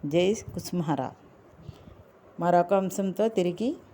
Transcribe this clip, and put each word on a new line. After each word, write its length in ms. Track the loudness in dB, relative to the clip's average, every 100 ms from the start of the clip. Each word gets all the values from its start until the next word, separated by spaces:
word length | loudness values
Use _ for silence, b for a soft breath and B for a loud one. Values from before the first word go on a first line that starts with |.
| 0
జై 280 | 2 2 0 -4
కుసుమహర. 560 | -10 -6 -4 -2 -2 -4 -10 -20 -20 -20 -20 B B B B -20 -20 -20 -4
మరొక 340 | 4 4 4
అంశంతో 540 | 2 0 -2 -2 0 0
తిరిగి 480 | 2 -2 0 -4 -4 -12